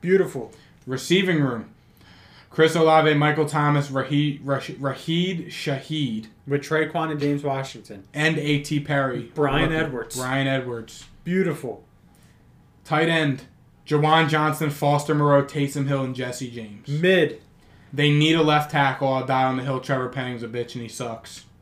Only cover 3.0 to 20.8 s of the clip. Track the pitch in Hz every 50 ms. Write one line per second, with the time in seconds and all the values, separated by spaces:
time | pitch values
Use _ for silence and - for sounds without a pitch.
3 | 156 156 151 147 151 151 151 151 156 147 151 156 147 147 147 143 139 143 135 135
4 | 131 - 147 143 147 147 139 - - 135 139 131 - - 151 - 135 139 127 -
5 | - - 165 170 175 175 160 170 - - - - - 151 139 131 - - 156 156
6 | 147 127 110 110 110 - - _ _ 139 139 143 143 - 156 156 156 151 - 170
7 | 160 160 156 147 143 143 143 143 143 143 135 135 135 - - 117 101 - 110 101
8 | 98 _ - 139 151 160 160 151 143 147 151 143 147 - 156 147 143 - 147 139
9 | 135 131 123 - - - - 156 147 139 135 147 165 160 160 160 160 151 131 120
10 | 113 - - 127 127 127 131 135 135 135 135 135 123 123 120 117 113 - - -
11 | - - - - - 170 175 185 190 175 147 - - 127 107 - - _ _ _
12 | _ _ _ _ _ - _ _ _ _ _ - _ _ _ _ _ - 156 151
13 | 165 165 165 165 156 143 135 - - - - _ _ _ _ _ _ - 147 151
14 | 147 151 156 160 160 147 151 156 151 156 147 - 160 151 147 - - 143 143 143
15 | 143 - 151 147 147 147 143 143 139 139 - 151 143 139 - 147 139 135 143 135
16 | 135 127 127 120 127 123 123 - 135 123 117 120 110 107 101 101 - - 143 151
17 | 165 180 190 180 160 147 - - - _ _ _ _ _ - - - - - 135
18 | 147 147 147 147 151 156 160 170 160 151 151 151 147 - - 151 139 135 127 -
19 | 139 135 131 131 123 127 135 131 131 131 131 131 127 139 135 131 - - 139 127
20 | 127 123 - 135 127 127 123 117 117 113 110 123 120 120 - 123